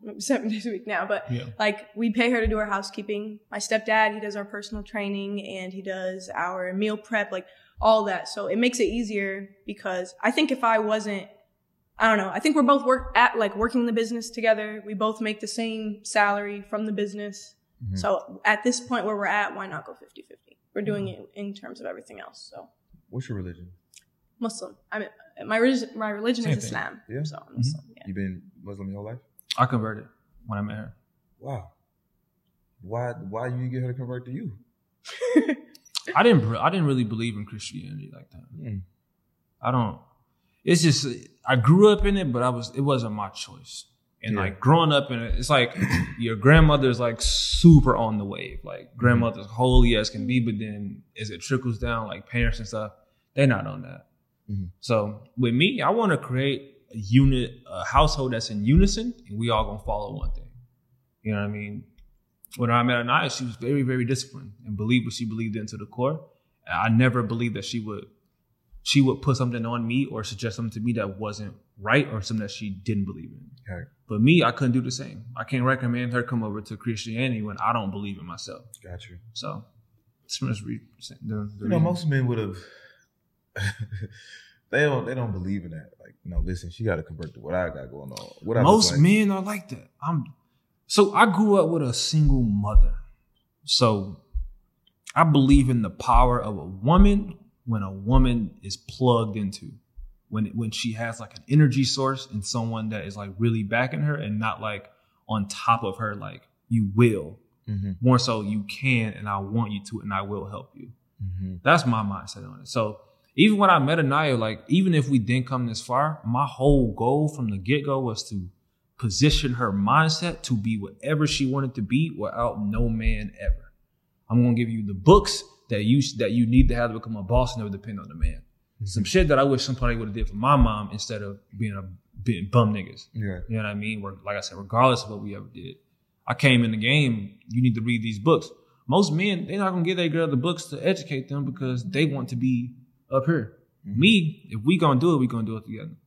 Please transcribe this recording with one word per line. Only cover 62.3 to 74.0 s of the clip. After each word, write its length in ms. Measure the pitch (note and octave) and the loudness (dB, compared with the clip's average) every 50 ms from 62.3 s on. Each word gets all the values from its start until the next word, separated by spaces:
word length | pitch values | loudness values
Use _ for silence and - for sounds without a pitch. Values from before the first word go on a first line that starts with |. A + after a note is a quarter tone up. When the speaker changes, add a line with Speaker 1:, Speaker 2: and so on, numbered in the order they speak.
| _ _ _ - - | _ _ _ -20 -6
Speaker 2:
When 140 | - A#2+ A#2 | -4 0 2
I 120 | A#2+ A#2+ A#2+ | 2 4 4
met 140 | B2+ B2 A#2+ | 4 2 0
Anaya, 320 | A#2+ A#2+ B2+ D#3 F3 C#3+ | 2 2 2 2 2 0
she 140 | - - C3 | -4 -4 -6
was 120 | A#2+ A2 | -8 -8
very, 260 | - A#2+ A#2+ C#3+ C#3+ | -6 -4 -2 0 0
very 220 | C3+ B2 C3 B2+ B2 | 0 0 0 0 0
disciplined 480 | A#2 C3 B2 - - - - C3+ G2+ G#2 _ - | 0 -2 -2 -4 -10 -14 -16 -16 -16 -18 _ -10
and 120 | A2 G#2 | -10 -6
believed 300 | F#2+ G#2+ A2 B2 B2 A2 | -4 0 2 2 2 2
what 80 | A#2 A2 | 0 -6
she 100 | - A#2+ | -6 -6
believed 320 | A2 A2 A2 A2+ A2+ G#2 | -6 -4 -4 -6 -4 -6
in 100 | A2 G#2+ | -6 -8
to 100 | A2 - | -8 -12
the 100 | G2+ G2+ | -14 -14
core. 380 | - - - B2 C3+ D#3 D#3 - - _ _ _ _ _ _ _ | -12 -6 -2 -2 -2 -2 -4 -10 -16 _ _ _ _ _ _ _
And 80 | - F2 F2 G2+ A2+ A2+ | -6 -4 0 2 4 6
I 20 | |
never 260 | A#2 B2+ C3 A2+ B2 | 6 6 6 4 2
believed 340 | A#2 G2+ A#2 A2+ A#2+ A#2+ G#2 | -2 -2 -4 -4 -4 -4 -4
that 80 | G#2 - | -6 -8
she 160 | - - A#2 | -6 -8 -6
would, 240 | G#2+ G#2+ G#2 G2+ - - _ _ _ _ _ _ _ _ _ _ _ _ - - _ | -6 -6 -10 -10 -12 -16 _ _ _ _ _ _ _ _ _ _ _ _ -20 -12 _
she 160 | - - C#3+ | 2 4 4
would 220 | C3+ C3 B2 - | 4 4 2 0
put 140 | - D3 C3 A#2+ | 0 0 0 0
something 280 | C3 B2 A#2+ A#2+ A2+ | 0 -2 -2 -4 -4
on 180 | A#2 A#2+ A#2+ A#2 | -4 -4 -4 -2
me 220 | A2+ A#2+ C3 C#3 | -2 0 -2 -2
or 160 | C3 - A2 | -2 -4 -8
suggest 320 | G#2 - G#2+ G2+ A#2+ A2+ G#2 | -8 -8 -8 -6 -6 -6 -6
something 140 | - A#2 A2+ G#2+ A#2+ | -6 -8 -6 -6 -4
to 60 | G#2+ | -2
me 60 | A#2+ | -2
that 260 | A#2 A#2 G2+ G2 F#2+ G2 | -2 -2 -4 -6 -6 -8
wasn't 360 | G#2+ G#2 G#2 G#2 G#2+ G2 F#2 _ _ _ _ - | -8 -8 -8 -8 -12 -12 -14 _ _ _ _ -10
right 260 | G2 G#2+ A#2 D3 C#3+ C#3+ | -2 2 2 2 2 0
or 80 | B2 A2 | -4 -8
something 200 | G2 - A2+ A2 G#2+ | -6 -4 -4 -4 -4
that 60 | G2+ | -6
she 180 | - - A2 G#2 | -8 -10 -8 -8
didn't 360 | G2 F#2 F#2+ - A2 G2+ G2 | -10 -8 -4 -2 -2 -2 -2
believe 240 | F#2 - - - - | -4 -6 -12 -14 -16
in. 420 | - - - - - - _ G2+ F#2 | -18 -20 -20 -20 -20 -20 _ -14 -12
Speaker 3:
Right. 120 | F2 - - _ _ | -12 -12 -16 _ _